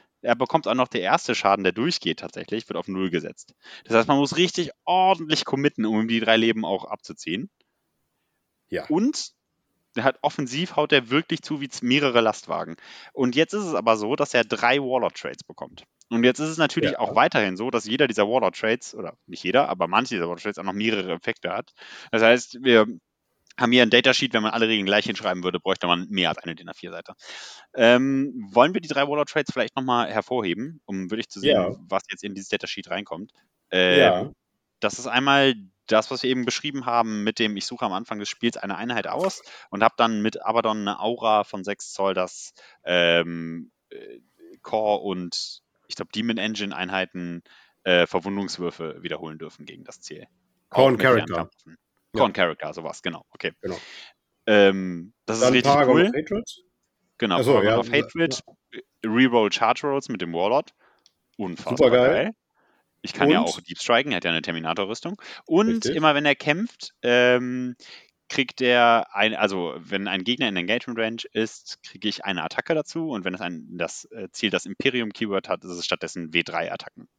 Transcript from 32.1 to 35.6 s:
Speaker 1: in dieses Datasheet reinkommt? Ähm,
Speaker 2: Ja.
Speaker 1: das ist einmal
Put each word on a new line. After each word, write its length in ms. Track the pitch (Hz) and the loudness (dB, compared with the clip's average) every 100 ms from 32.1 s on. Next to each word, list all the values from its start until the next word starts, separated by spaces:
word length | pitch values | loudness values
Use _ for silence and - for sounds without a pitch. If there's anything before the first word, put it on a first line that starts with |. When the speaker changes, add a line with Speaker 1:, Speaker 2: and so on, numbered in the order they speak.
| 101 | -10
Speaker 1:
in 120 | 104 | -10
dieses 140 | 95 95 | -10 -6
Datasheet 380 | 104 - - - | -6 -6 -10 -8
reinkommt? 440 | 90 101 82 104 _ _ _ - | -8 -8 -12 -14 _ _ _ -2
Ähm, 260 | 92 90 90 | 2 6 8
Speaker 2:
Ja. 340 | 87 90 135 - _ _ _ _ | 6 4 -2 -10 _ _ _ _
Speaker 1:
das 220 | 104 104 | -6 -4
ist 80 | 123 | -4
einmal 460 | 120 139 139 135 117 | 0 4 4 4 0